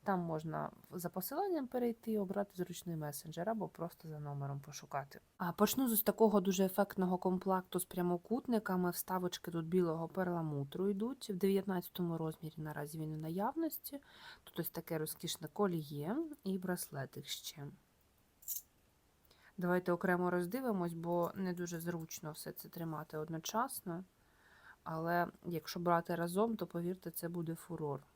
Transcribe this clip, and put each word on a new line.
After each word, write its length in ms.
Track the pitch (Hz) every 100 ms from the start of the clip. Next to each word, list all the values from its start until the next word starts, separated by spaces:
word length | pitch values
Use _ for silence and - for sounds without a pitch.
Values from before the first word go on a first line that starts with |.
Там 160 | - 190
можна 500 | 170 156 160 151 151 - -
в-, 100 | 185
за 100 | 170
посиланням 580 | 185 185 294 403 330 254
перейти, 520 | 254 240 226 - 214
обрати 320 | 190 196 202 185
зручний 400 | 180 170 175 160
месенджер 540 | 151 143 160 160 185
або 180 | 226 170
просто 400 | - 165 - 160
за 120 | 151
номером 400 | 147 143 139 139
пошукати. 600 | 139 139 - 139 139 - _ _
А 140 | 175
почну 360 | - 214 - 262
з 40 |
ось 120 | 214
такого 380 | - 196 220 202
дуже 240 | 185 185 190
ефектного 520 | 190 196 - 185 180
комплекту 640 | 185 185 190 185 185 180
з 60 | -
прямокутниками. 1040 | 180 175 175 - 240 - 226 214 185 175
Вставочки 640 | 175 - 185 180 - -
тут 140 | 170 160
білого 420 | 180 170 160 165
перламутру 840 | - 180 170 160 143 139 - 190
йдуть. 400 | 196 226 277 -
В 60 | 185
дев'ятнадцятому 840 | 196 196 190 185 - - 175 165
розмірі 380 | 160 156 156 160
наразі 400 | 151 147 147 160
він 160 | 156
у 40 | 156
наявності. 840 | 160 175 214 320 330 - - 277 - - - -
Тут 160 | - -
ось 100 | 165
таке 280 | - 156 160
розкішне 500 | 156 - 170 - -
кольє 720 | - 202 170 147 143 151 262 330 294
і 140 | 190 190
браслетик 680 | 185 180 - 139 131 - -
ще. 420 | - - - 143 190 _ _ _ _ _ _ - - - _ _ _ _ _ _ - - -
Давайте 340 | 175 180 180
окремо 380 | 175 190 180 180
роздивимось, 640 | 180 175 247 262 196 175
бо 380 | 165 170 175 170 -
не 180 | 185
дуже 260 | 175 175 170
зручно 520 | 170 170 160 - 156
все 200 | 156 156
це 180 | - -
тримати 480 | 175 165 156 156 156
одночасно. 840 | 156 165 - 220 262 - 190 170 185 _ _ _ - - - -
Але 440 | - 160 165 175 175 - -
якщо 340 | 165 - 185
брати 360 | 175 170 170 170
разом, 400 | 170 180 226 220
то, 120 | 175
повірте, 440 | 170 175 180 170
це 180 | - 170
буде 260 | 170 160 165
фурор. 520 | - 160 151 139 -